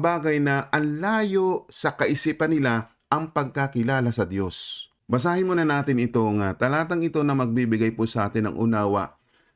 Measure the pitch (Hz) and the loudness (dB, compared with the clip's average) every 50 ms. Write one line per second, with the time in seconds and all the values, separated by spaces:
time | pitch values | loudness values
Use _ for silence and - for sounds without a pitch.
0 | 151 170 175 165 147 156 151 147 143 143 139 139 139 - - 151 151 151 147 151 | 2 0 0 0 0 0 2 2 2 2 2 0 -2 0 -2 0 0 0 -2 -2
1 | 180 202 220 220 214 202 190 190 185 185 180 - - - - - - 151 - - | -2 0 0 0 0 0 0 2 2 2 0 -2 -6 -10 -10 -4 -4 -4 0 0
2 | 143 - 147 143 - 160 151 - 156 156 160 151 139 123 117 113 110 - _ _ | 0 0 0 0 0 -2 -2 0 0 0 2 2 2 2 2 0 -2 -4 _ _
3 | _ - 139 156 160 156 - 156 139 127 - 143 139 135 - 123 113 123 135 131 | _ -2 -2 -2 -2 -4 -4 -4 -4 -2 -2 -2 -2 -2 0 -2 0 2 2 2
4 | 123 120 113 - 98 85 95 98 95 90 - - - - - - - _ _ _ | 2 0 0 0 -2 -2 -2 -4 -4 -4 -4 -8 -8 -10 -10 -12 -14 _ _ _
5 | _ - 117 127 - 175 175 185 185 185 180 175 165 151 143 143 139 147 135 120 | _ -2 -2 0 2 2 2 2 0 0 2 2 2 2 2 0 2 2 2 2
6 | 120 117 - 123 110 107 104 104 101 95 92 - 120 127 143 156 165 165 180 170 | 0 2 2 2 2 2 2 2 0 0 -2 0 0 0 0 0 -2 -2 -2 -2
7 | 165 165 - 156 151 147 139 135 127 117 113 123 123 113 113 107 113 113 113 117 | -2 -2 0 0 0 2 2 0 0 0 0 0 0 2 2 2 2 0 0 0
8 | 113 113 - 113 104 104 - 113 107 101 - - 113 113 113 107 104 98 101 101 | -2 -2 0 -2 -2 -2 0 -2 -2 -2 -2 0 0 0 2 2 2 2 0 0
9 | 95 - - _ _ _ _ _ _ _ _ | -2 -4 -10 _ _ _ _ _ _ _ _